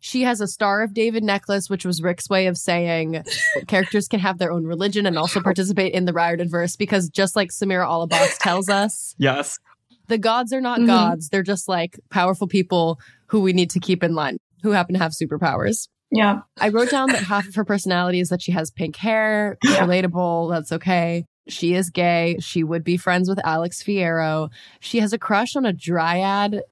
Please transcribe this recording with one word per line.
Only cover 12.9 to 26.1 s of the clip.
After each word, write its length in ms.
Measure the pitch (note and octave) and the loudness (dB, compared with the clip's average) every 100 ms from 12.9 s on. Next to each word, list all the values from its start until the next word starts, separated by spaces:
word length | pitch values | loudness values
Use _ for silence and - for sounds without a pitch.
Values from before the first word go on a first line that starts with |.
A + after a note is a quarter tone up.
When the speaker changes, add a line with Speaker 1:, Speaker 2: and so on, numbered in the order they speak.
| D#3+ - _ _ | -2 -10 _ _
Speaker 1:
who 120 | A3 | 0
we 140 | F#3+ | 2
need 160 | F3+ F3 | 2 2
to 100 | F#3 | 0
keep 240 | F3 F3+ | 0 0
in 100 | F3 | 0
line, 220 | D#3+ C#3+ - _ _ | 0 -4 -6 _ _
who 100 | G#3+ | 0
happen 200 | G#3 F3 | 2 2
to 60 | F#3 | 0
have 140 | E3 | 0
superpowers. 760 | D#3+ D#3+ D#3 E3+ - - A3+ - _ _ | -2 -6 -2 0 0 0 -2 -6 _ _
Speaker 3:
Yeah. 300 | A3 G#3 G3+ - - | 2 4 2 -4 -2
Speaker 1:
I 80 | G#3 | 0
wrote 220 | G#3+ B3 | 2 2
down 180 | C#4 C4 | 2 2
that 120 | C4 | 0
half 240 | F#3 G3+ G3 | 0 -2 -2
of 80 | G3+ | -4
her 80 | |
personality 560 | G#3 G3+ G3 F3+ F3+ F3+ | -2 -2 0 0 2 0
is 80 | F3+ | 0
that 140 | F3+ | -2
she 100 | - | -2
has 200 | F3 D#3+ | -2 -2
pink 260 | - E3 - | -6 -8 -4
hair, 600 | G#3 A3 G#3+ G#3+ G#3 F#3+ | -2 0 2 0 -2 0
Speaker 3:
Yeah. 220 | B3+ C#4+ F3+ | 2 2 4
Speaker 1:
relatable, 640 | F3+ F#3 E3+ F3 E3+ E3 | 2 2 0 -2 0 0
that's 220 | E3+ D#3+ | -2 -2
okay. 500 | E3 F3+ F3+ E3+ E3+ E3+ _ - | -4 0 0 2 -2 -6 _ -16
She 280 | - E3+ F3+ | -4 0 0
is 140 | F3+ | 0
gay. 460 | F3 F3 E3+ E3+ E3+ | 0 2 2 2 -2
She 200 | - F3+ D#3+ | -4 -2 -2
would 180 | E3+ | -2
be 140 | D#3+ F3 | -2 -2
friends 320 | - F3+ F#3 | 2 0 2
with 100 | G3 - | 0 -2
Alex 360 | D#3+ E3+ - | -2 -2 -6
Fierro. 680 | - G3+ E3+ E3 D#3+ D#3 D#3 - - _ | -4 0 0 0 0 -2 -4 -8 -20 _
She 180 | - A#3 | -4 0
has 140 | G#3+ | 0
a 40 | A3+ | -2
crush 380 | - G3+ A#3+ C#4+ | 0 0 0 0
on 100 | B3 | 0
a 60 | |
dryad. 880 | F3 - F3 D#3+ | -2 -2 0 0